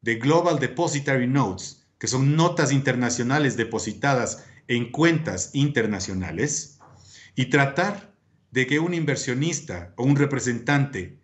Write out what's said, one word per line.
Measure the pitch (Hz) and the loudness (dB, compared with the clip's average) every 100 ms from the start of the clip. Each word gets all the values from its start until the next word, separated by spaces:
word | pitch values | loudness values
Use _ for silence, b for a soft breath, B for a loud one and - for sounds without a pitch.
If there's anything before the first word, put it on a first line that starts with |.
de | 117 113 | -2 -2
Global | 127 165 170 151 | 4 4 4 0
Depositary | 127 - 170 147 139 135 123 | -2 -2 -2 -2 -2 0 2
Notes, | 139 110 92 - - _ _ | 2 0 -2 -10 -16 _ _
que | 110 | -4
son | 127 135 156 | 0 2 4
notas | 170 165 143 | 2 2 2
internacionales | 139 139 120 123 - 123 143 143 110 | 2 0 0 0 0 0 2 2 0
depositadas | 113 113 110 90 143 131 120 - B B B | -2 -4 -6 -2 0 2 0 -6 B B B
en | 123 117 | -4 -2
cuentas | - 170 160 160 92 - | 2 2 2 -2 -4 -4
internacionales, | 143 143 143 110 101 95 95 90 80 139 - - - - B B B B - | 0 0 2 0 -2 -4 -6 -6 -4 -4 -4 -10 -20 -20 B B B B -4
y | 127 | 2
tratar | 147 139 - 190 202 - _ _ _ _ | 2 2 0 -2 -4 -14 _ _ _ _
de | 131 127 | -2 0
que | 147 | 0
un | 170 | 0
inversionista | 175 151 127 - 123 156 170 - 90 87 - | -2 -2 -2 -2 -2 -2 -2 -8 -12 -12 -2
o | |
un | 127 143 | 2 4
representante | 143 135 123 117 - 143 139 101 92 - | 4 0 -2 -2 2 2 2 -2 -8 -12